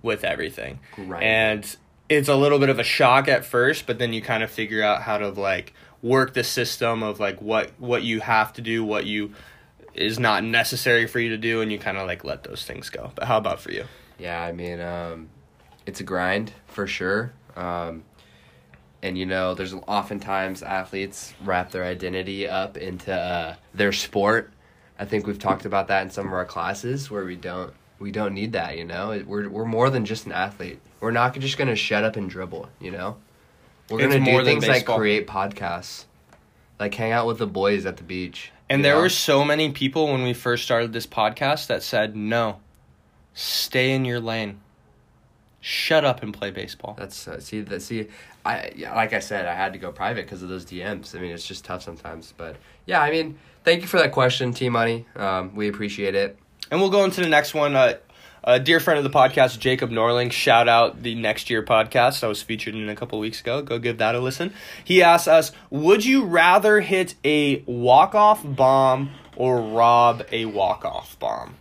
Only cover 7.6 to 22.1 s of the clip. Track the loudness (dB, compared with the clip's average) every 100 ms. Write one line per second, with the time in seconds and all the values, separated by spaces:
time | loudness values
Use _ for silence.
7.6 | -2 -10 -4 -2 -2 -4 0 0 0 -4
8.6 | -6 -4 -2 -4 -4 -6 -8 -12 -20 -20
9.6 | _ _ -18 -6 -4 0 0 0 0 0
10.6 | 0 -2 2 2 2 -2 -4 -4 -2 -2
11.6 | -2 -4 -6 -6 -8 -8 -8 -10 -10 -14
12.6 | -12 -14 -14 -14 -12 -8 0 0 0 -6
13.6 | -8 -10 -10 -18 -20 -16 -10 -8 -8 -8
14.6 | -10 -8 -8 -8 -10 -12 -18 -20 _ _
15.6 | _ _ -16 -14 -8 -4 0 -2 -4 -12
16.6 | -16 -8 -8 -4 -2 -2 -4 -14 -20 -12
17.6 | -8 -6 -8 -12 -18 _ _ _ _ _
18.6 | _ -20 _ _ -8 -6 -4 -2 -2 -4
19.6 | -8 -10 -4 -4 -4 -10 -4 -4 -4 -6
20.6 | -6 -6 -6 -8 -8 -10 -18 -12 -4 -2
21.6 | -2 -6 -6 -6 -6